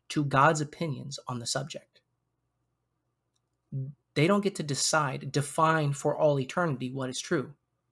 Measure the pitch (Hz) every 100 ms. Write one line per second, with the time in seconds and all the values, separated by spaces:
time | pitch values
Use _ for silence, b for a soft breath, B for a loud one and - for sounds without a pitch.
0 | - 156 143 135 147 151 151 - 165 127
1 | 135 139 - 123 117 139 143 - - _
2 | _ _ _ _ _ _ _ _ _ _
3 | _ _ _ _ _ _ _ 135 135 -
4 | _ - 160 202 202 196 151 135 - 156
5 | 143 139 143 143 143 - 160 160 147 143
6 | 151 - 156 143 127 180 175 127 127 135
7 | 131 127 - 165 127 - _ _ _